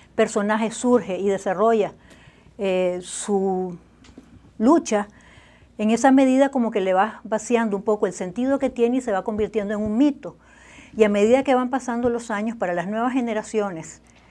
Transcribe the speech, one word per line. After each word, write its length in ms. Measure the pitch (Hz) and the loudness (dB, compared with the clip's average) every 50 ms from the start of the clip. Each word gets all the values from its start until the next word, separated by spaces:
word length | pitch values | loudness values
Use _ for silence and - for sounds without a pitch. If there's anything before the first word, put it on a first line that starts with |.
| - _ _ | -20 _ _
personaje 540 | - 220 220 - 220 202 208 214 220 226 220 | 0 0 0 0 -2 0 0 0 0 -2 -4
surge 460 | 226 - - 247 247 233 175 175 185 | -4 -2 2 2 2 2 2 -2 -4
y 120 | 180 196 202 | -2 -2 -2
desarrolla, 640 | 196 185 - 202 180 175 214 226 233 220 190 160 - - - - - - - - _ _ _ _ _ | -2 -2 -2 -4 0 2 2 4 4 2 0 -2 -6 -12 -20 -20 -20 -20 -20 -20 _ _ _ _ _
eh, 420 | - 202 196 185 185 180 180 180 180 | -6 -2 -2 0 0 0 0 -2 -4
su 760 | 180 - - - - - 202 196 190 190 185 185 185 180 180 - - _ _ _ - - - - - - - - - - _ | -8 -10 -12 -10 -4 -2 0 0 0 0 -2 -2 -4 -6 -8 -14 -18 _ _ _ -20 -20 -20 -20 -20 -20 -20 -20 -20 -18 _
lucha, 500 | - 214 254 330 330 - - 214 208 202 - - - _ - - - - _ _ _ _ _ _ | 0 2 4 4 4 2 0 -2 -2 -4 -6 -12 -20 _ -20 -20 -20 -20 _ _ _ _ _ _
en 140 | - 214 214 | -2 0 0
esa 200 | 233 233 240 269 | 2 4 4 6
medida 380 | 262 277 269 262 254 262 277 277 | 6 6 6 6 6 4 4 2
como 220 | 277 262 233 220 | 2 0 -2 0
que 100 | 233 202 | -2 0
le 120 | 190 190 185 | 0 2 2
vas 220 | 185 202 226 - - - | 2 2 0 -2 -10 -8
vaciando 540 | 202 220 214 - - 240 226 233 214 196 | -6 -6 -4 0 0 0 0 2 0 -4
un 60 | 196 - | -2 0
poco 220 | 226 214 208 226 | -2 0 0 0
el 80 | 190 175 | -2 -2
sentido 460 | - 190 185 175 240 254 269 277 269 | -6 -8 -8 -6 -4 -2 0 0 0
que 100 | 277 254 | -2 -4
tiene 280 | 254 240 233 240 247 | 0 0 0 0 0
y 40 | 262 | -2
se 120 | 247 233 202 | -2 -2 -4
va 100 | 190 185 | -2 -2
convirtiendo 500 | - 214 208 214 202 208 214 202 202 214 | -4 -2 -2 -4 -2 -2 -4 -4 -4 -4
en 80 | 208 | -4
un 160 | 214 214 214 | -4 -2 0
mito. 380 | 233 285 294 277 - - 170 - - _ _ - - - - - - - - - | 2 2 2 0 -2 -10 -16 -16 -18 _ _ -20 -20 -20 -20 -20 -20 -20 -8 2
Y 80 | 214 220 | 2 4
a 40 | 208 | 4
medida 340 | 208 202 202 220 247 269 269 | 4 4 4 4 4 4 4
que 120 | 294 262 | 2 2
van 140 | 254 254 247 | 2 0 -2
pasando 400 | 269 254 254 262 233 233 247 247 | -4 -4 -4 -4 -4 -2 -2 -2
los 220 | 233 233 233 - | -2 -4 -6 -6
años, 260 | 214 202 214 233 226 | -6 -4 -4 -6 -4
para 160 | 233 202 180 175 | -4 -4 -2 -2
las 140 | 175 170 | -4 -4
nuevas 260 | 196 214 220 233 254 247 | -4 -4 -4 -2 -2 -2
generaciones, 880 | 269 240 233 214 214 208 - - 220 202 196 175 160 156 - - - _ _ _ _ _ _ | -2 -2 -2 -4 -6 -6 -4 -2 -2 -2 -2 -6 -10 -12 -16 -20 -20 _ _ _ _ _ _